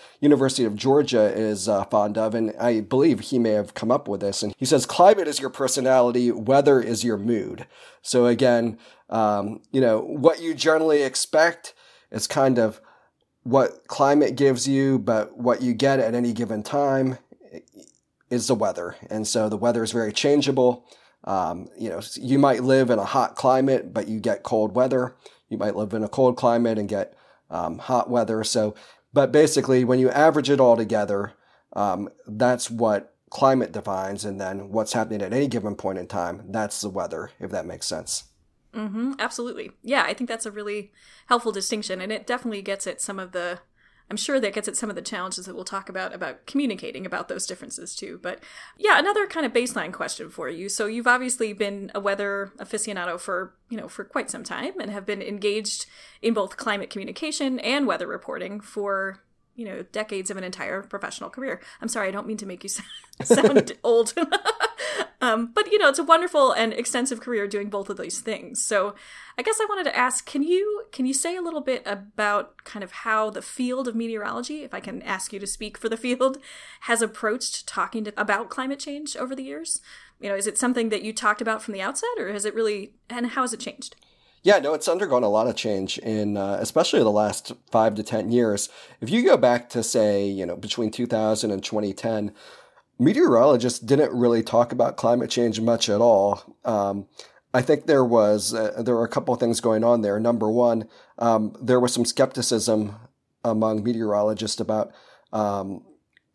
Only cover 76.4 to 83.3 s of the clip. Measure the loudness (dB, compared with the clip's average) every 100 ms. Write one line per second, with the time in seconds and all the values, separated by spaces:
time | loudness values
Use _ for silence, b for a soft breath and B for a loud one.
76.4 | B B B B -2 -2 -2 -4 -4 -4
77.4 | -6 -8 -8 -6 -4 -6 -8 -4 -2 -2
78.4 | -2 -6 -6 -6 -10 -10 -10 -8 -8 -8
79.4 | -10 -10 -8 -8 B B B B -6 -4
80.4 | -2 -2 0 0 -2 -2 -6 -2 -2 0
81.4 | -2 -4 -6 -8 -6 -4 -4 -4 -6 -6
82.4 | -6 -2 -2 -4 -8 _ -12 -6 -4